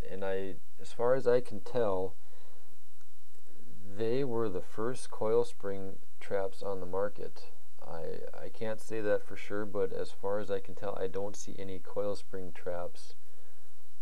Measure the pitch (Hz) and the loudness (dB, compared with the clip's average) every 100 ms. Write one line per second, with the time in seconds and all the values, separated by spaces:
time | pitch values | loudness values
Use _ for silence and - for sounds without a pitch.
0 | - 95 98 95 98 90 - - - - | 0 0 0 0 0 0 0 0 0 0
1 | 120 131 117 123 - 104 - 127 110 92 | 0 2 2 0 0 0 0 0 0 2
2 | 92 - - - - - - - - - | 0 0 0 0 0 0 0 0 0 0
3 | - - - - - - - 107 104 101 | 0 0 0 0 0 0 0 0 0 0
4 | 113 127 139 113 110 90 - - 117 127 | 0 0 0 0 0 0 0 0 0 0
5 | - - 110 113 117 - 101 98 95 92 | 0 0 0 2 0 0 0 0 0 0
6 | - - - 101 98 - 98 95 90 95 | 0 0 0 0 0 0 0 0 0 0
7 | 101 - 80 - - - - - - 82 | 0 0 0 0 0 0 0 0 -2 -2
8 | 85 85 - - 92 - 110 107 - 113 | -2 -2 -2 -2 0 0 0 0 -2 0
9 | 104 101 - 95 - 101 107 98 95 87 | 0 0 0 0 0 0 0 0 0 0
10 | 92 - 98 104 98 98 - 92 101 92 | 0 0 0 0 0 0 0 0 0 0
11 | 95 98 101 101 - 95 95 92 - 101 | 0 0 0 0 0 0 0 0 0 0
12 | 104 98 - 95 90 - 90 87 87 - | 0 0 0 0 0 0 0 0 0 0
13 | - - - - - - - - - - | 0 0 0 0 0 0 0 0 0 0